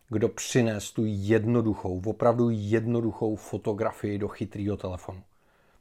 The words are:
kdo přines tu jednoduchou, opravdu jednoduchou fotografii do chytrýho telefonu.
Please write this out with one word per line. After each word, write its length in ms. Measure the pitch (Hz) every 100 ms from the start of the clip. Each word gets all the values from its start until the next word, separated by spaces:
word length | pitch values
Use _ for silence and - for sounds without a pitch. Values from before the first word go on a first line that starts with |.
| -
kdo 200 | 110 110
přines 640 | - - - 113 107 -
tu 120 | - 110
jednoduchou, 960 | 101 98 110 107 120 113 104 98 92 98
opravdu 420 | 104 120 120 120
jednoduchou 880 | 113 101 113 110 117 117 98 113 107
fotografii 800 | - 107 113 104 110 - 104 101
do 100 | 101
chytrýho 480 | - 95 104 101 98
telefonu. 460 | 95 90 - 95 - _ _ _ _ _